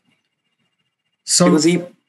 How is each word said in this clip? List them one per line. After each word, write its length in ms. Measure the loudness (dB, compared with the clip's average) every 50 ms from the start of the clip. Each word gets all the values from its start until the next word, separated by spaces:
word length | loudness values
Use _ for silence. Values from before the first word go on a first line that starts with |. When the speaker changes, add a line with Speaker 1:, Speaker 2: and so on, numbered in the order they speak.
| _ _ _ _ _ _ _ _ _ _ _ _ _ _ _ _ _ _ _ _ _ _ _ _ _
Speaker 1:
So 200 | -4 -2 0 2
Speaker 2:
Because 200 | 2 2 2 0
if 160 | 0 -2 -2 -6 -10 -20 _ _